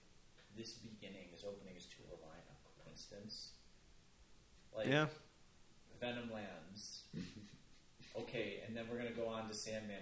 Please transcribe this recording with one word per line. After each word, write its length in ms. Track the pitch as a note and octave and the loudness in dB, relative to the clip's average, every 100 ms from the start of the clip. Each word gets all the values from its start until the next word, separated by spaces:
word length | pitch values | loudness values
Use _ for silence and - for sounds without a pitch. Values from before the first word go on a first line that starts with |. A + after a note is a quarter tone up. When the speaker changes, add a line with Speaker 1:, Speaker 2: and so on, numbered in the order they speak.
| - - - - - G#2 | -16 -18 -16 -16 -10 -6
Speaker 1:
this 160 | A2 - | -4 -4
beginning, 480 | A2 G#2+ G2 G2 F2+ | -6 -6 -6 -6 -8
this 120 | F2 | -4
opening 320 | G2+ G2 F#2+ F2 | -2 -2 -4 -8
is 100 | - | -10
too 160 | - F2+ | -10 -8
reliant 400 | E2+ - E2 - | -8 -8 -10 -12
on 60 | - - - - | -14 -16 -14 -12
coincidence. 640 | - - G2+ G#2 - - - - - - - - - - - - - - A2 | -10 -8 -6 -4 -4 -6 -8 -14 -16 -16 -16 -16 -16 -14 -14 -14 -16 -2 6
Like, 120 | A2 | 10
Speaker 2:
Yeah. 200 | C#3+ D3+ - - - - - - - - - | 12 10 6 -10 -16 -18 -16 -16 -16 -12 0
Speaker 1:
Venom 320 | A#2+ A#2+ A#2 | 2 2 0
lands. 720 | A2 G2+ F2+ E2+ G2+ - - - | 0 -2 -4 -8 -8 -6 -8 -4
Speaker 3:
<laughs> 60 | - - - - - - - - - - A2+ | -2 -2 -4 -10 -12 -14 -16 -16 -14 -4 -2
Speaker 1:
Okay, 460 | A#2 A#2 G#2 G2+ A2+ | 2 4 2 2 0
and 60 | |
then 140 | A2+ A2+ | 0 2
we're 60 | A#2+ | 4
gonna 160 | A#2+ | 4
go 160 | A2+ A2+ | 4 4
on 180 | A2+ G#2+ | 4 2
to 40 | |
Sandman, 460 | G#2 A2 G#2+ G#2 G2 | 2 2 2 2 -2